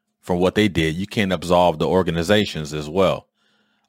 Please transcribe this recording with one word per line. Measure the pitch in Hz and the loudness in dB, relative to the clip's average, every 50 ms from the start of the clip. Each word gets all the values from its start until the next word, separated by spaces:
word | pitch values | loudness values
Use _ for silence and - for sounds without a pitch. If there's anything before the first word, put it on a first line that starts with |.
| _ _ _ _ | _ _ _ _
from | - - 90 87 | -6 -4 -2 0
what | 92 90 - | 0 2 2
they | 104 107 | 2 2
did. | 101 80 85 80 80 78 | 2 2 0 -2 -2 -2
You | 90 101 | -4 -6
can't | - - 113 101 92 | -6 -4 -2 -2 -2
absolve | 90 80 85 87 87 87 90 87 80 78 | -2 -4 0 2 4 4 4 4 2 0
the | 82 | 0
organizations | 71 90 92 85 85 82 85 82 87 104 107 98 - - 80 76 71 76 | 0 2 0 0 0 -2 -2 0 2 2 2 2 0 -4 -8 -10 -8 -8
as | 76 73 76 | -8 -8 -4
well. | 80 98 92 82 71 - - _ _ _ _ _ _ _ _ _ _ _ _ | 0 0 2 2 0 -2 -6 _ _ _ _ _ _ _ _ _ _ _ _